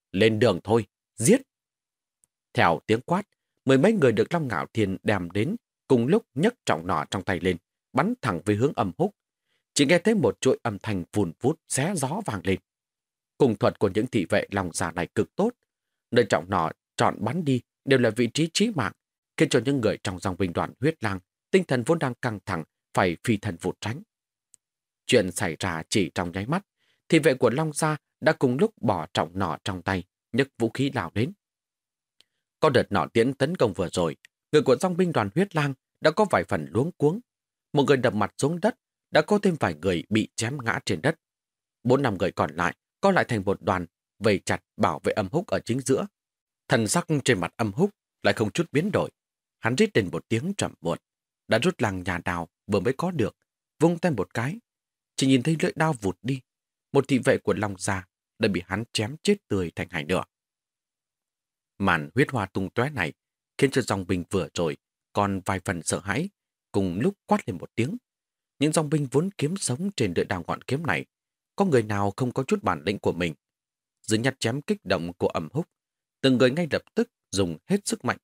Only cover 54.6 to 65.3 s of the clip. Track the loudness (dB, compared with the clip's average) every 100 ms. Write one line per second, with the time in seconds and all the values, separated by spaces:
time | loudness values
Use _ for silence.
54.6 | -14 _ _ _ _ -2 4 4 4 0
55.6 | 0 0 -2 0 -4 -4 -6 -6 -10 _
56.6 | _ _ _ 0 2 2 2 2 0 -2
57.6 | -4 -4 -6 -6 -8 _ _ -2 -2 0
58.6 | -4 -6 -6 -6 -6 -2 0 -2 _ -4
59.6 | -4 -6 -8 -6 -2 -2 -4 _ _ _
60.6 | _ _ _ _ _ _ _ _ _ _
61.6 | _ -4 0 0 0 -2 -2 -2 -4 -4
62.6 | -4 -2 -4 -2 -6 -6 _ _ _ 0
63.6 | 0 2 -2 -2 -2 -4 -2 -4 -4 -4
64.6 | -4 -4 _ _ _ -2 0